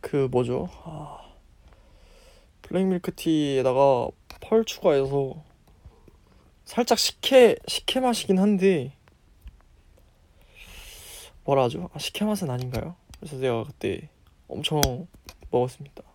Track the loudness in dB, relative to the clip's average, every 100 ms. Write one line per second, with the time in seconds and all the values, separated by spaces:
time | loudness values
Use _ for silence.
0 | -2 -2 0 0 0 -4 -6 -12 -16 -14
1 | -14 -16 -20 -20 _ -20 -20 -20 _ -20
2 | -20 -20 -20 -20 _ _ -6 -2 0 0
3 | -4 -6 0 0 2 0 2 4 4 4
4 | 0 -8 _ -20 0 0 2 -2 2 2
5 | 2 -2 -4 -8 -20 _ _ _ -20 _
6 | -20 _ _ -20 _ _ -8 -4 0 2
7 | 0 -2 4 8 8 6 -4 -8 -4 0
8 | 0 0 2 4 4 4 2 2 -2 -12
9 | _ _ _ _ -20 -20 _ _ _ _
10 | _ _ _ _ -20 -20 -20 -20 -20 -20
11 | -20 -20 -20 -12 0 2 2 -2 -10 -8
12 | -10 -4 -2 -2 -4 -4 -4 -6 -8 -14
13 | _ -18 -14 -4 -2 -2 -4 -8 -6 -6
14 | -10 _ _ _ _ -10 -4 2 2 0
15 | -12 -18 -20 -20 -2 -2 -2 -6 -20 -20
16 | -20